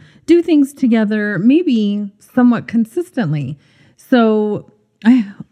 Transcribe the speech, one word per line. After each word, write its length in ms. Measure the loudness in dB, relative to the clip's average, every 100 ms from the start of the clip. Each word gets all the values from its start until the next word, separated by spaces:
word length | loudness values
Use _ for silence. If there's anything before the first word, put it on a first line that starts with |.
| -10 _ 0
do 160 | 0
things 320 | 2 0 0
together, 640 | -2 0 0 0 -2 -4 -2
maybe 720 | 2 2 2 0 -2 -4 -8 _
somewhat 500 | _ 0 2 2 -2
consistently? 920 | -4 -4 -6 -8 -4 -4 -4 -6 -12 _ _ _ _
So 720 | -2 0 2 0 -2 -6 -12 _ _ _ 2
I, 260 | 2 0 -10 -20